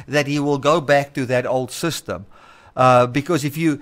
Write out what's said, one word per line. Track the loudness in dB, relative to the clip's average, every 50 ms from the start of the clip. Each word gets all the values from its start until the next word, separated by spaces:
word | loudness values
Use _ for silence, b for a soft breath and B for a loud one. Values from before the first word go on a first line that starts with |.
| -10
that | -4 -2 -2 0
he | 0 -2 -2
will | 0 0 0 0
go | 2 2 2 2
back | 2 2 2 2 0 -2 -6
to | -6 -4
that | 0 0 -2 0
old | -2 -4 -4 -4 -6
system. | -8 -6 -4 -4 -4 -6 -8 -10 -10 -10 -12 -18 B B B B B B B B B
Uh, | 2 4 6 6 6 4
because | 2 0 -4 -2 -2 -2 -2 -2
if | -4 -4
you, | -2 0 0 0 -2